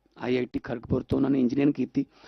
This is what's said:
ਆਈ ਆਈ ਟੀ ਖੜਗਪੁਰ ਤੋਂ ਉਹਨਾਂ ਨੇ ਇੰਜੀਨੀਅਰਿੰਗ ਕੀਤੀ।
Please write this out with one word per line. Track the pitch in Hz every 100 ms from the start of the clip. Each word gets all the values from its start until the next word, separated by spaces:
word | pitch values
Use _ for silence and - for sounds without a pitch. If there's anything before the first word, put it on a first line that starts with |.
| _ -
ਆਈ | 117 127
ਆਈ | 123
ਟੀ | -
ਖੜਗਪੁਰ | - 120 120 131
ਤੋਂ | - 135
ਉਹਨਾਂ | 135
ਨੇ | 135
ਇੰਜੀਨੀਅਰਿੰਗ | 123 135 143
ਕੀਤੀ। | - 127 - 131 -